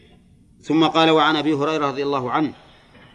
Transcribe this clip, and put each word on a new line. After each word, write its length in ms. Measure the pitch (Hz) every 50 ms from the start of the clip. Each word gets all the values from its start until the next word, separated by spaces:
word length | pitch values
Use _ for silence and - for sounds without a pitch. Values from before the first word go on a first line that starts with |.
| - _ _ _ _ _ _ _ _ _ _ _
ثم 240 | - - 147 160 156
قال: 240 | 151 - 165 160 160
"وعن 260 | 160 156 147 156 156
أبي 160 | 151 143 156
هريرة 340 | 156 139 147 156 156 151 147
رضي 160 | 139 131 139
الله 280 | 139 143 143 135 123 120
عنه 220 | 123 156 156 123 - - - - - _ _ _ _ - - -